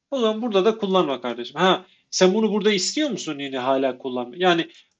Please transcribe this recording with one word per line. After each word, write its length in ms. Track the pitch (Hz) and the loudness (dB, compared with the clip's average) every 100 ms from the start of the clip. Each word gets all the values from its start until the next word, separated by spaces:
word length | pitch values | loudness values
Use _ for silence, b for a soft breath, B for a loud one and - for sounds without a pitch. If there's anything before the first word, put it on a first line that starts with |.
| _ | _
o 80 | 269 | -2
zaman 240 | 220 220 | -2 -2
burada 220 | 240 196 | 0 2
da 140 | 220 220 | 2 2
kullanma 420 | 196 185 156 123 | 2 2 0 -2
kardeşim. 360 | 123 117 120 147 | -6 -6 -8 0
Ha, 300 | 185 170 - b b | 2 2 -4 b b
sen 240 | - 185 | 2 4
bunu 180 | 214 220 | 4 2
burada 200 | 208 202 | 2 2
istiyor 380 | 202 - 302 302 | 0 0 -2 -2
musun 280 | 202 156 143 | -4 -8 -8
yine 200 | 139 131 | -6 -4
hala 400 | 127 135 135 127 | 0 2 0 -2
kullanma? 360 | 135 123 120 170 | -6 -6 -6 0
Yani 340 | 180 165 156 b b b | 2 2 -2 b b b